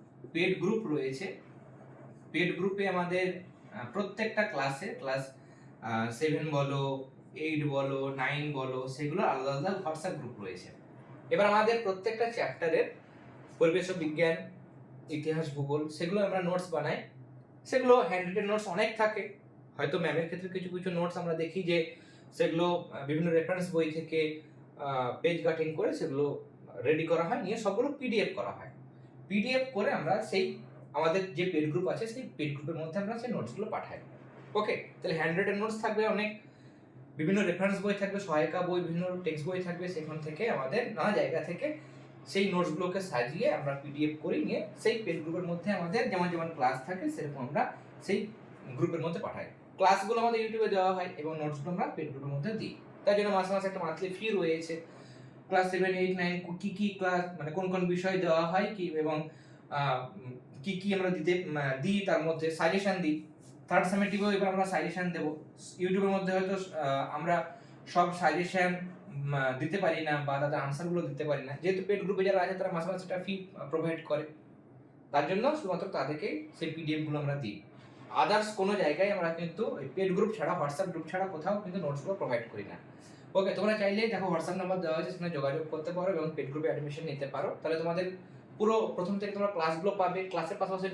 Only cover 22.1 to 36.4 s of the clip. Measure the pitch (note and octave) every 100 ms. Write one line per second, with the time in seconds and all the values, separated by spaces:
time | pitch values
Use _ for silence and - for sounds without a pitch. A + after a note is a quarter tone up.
22.1 | - - - E3 E3 F3 F3 - - C#3
23.1 | D#3 E3+ E3 E3+ F3+ F3 E3 D#3 D#3+ D3+
24.1 | D#3+ D#3 D3+ - - - - C#3+ C3 B2
25.1 | - E3 E3 E3 D#3+ D#3 - - - C#3
26.1 | C3+ C#3+ - - - - - C3 D#3 E3
27.1 | E3 E3+ A#3+ F#3 A3 G3+ G3+ C#4+ - B3
28.1 | G#3 D#3+ G#2 G2 - - - - - -
29.1 | - - G3+ B3 C4 C4 G3 C4+ G3 D3+
30.1 | G#3 - F#3+ - - - - - C#3+ D#3+
31.1 | F#3+ F#3 D3 F#3 D3+ D3+ F3+ F3 C#3 A3+
32.1 | C4 - - D3 - E3 E3 D#3+ G3 G3+
33.1 | A#3 B3 F3+ A2+ F3+ G#3+ - - - -
34.1 | - - - - G#3+ - B2+ - - F3
35.1 | D#3+ D#3+ F3 G3+ G3+ A3 G#3+ A3 G#3+ G#3+
36.1 | G3 G#3 -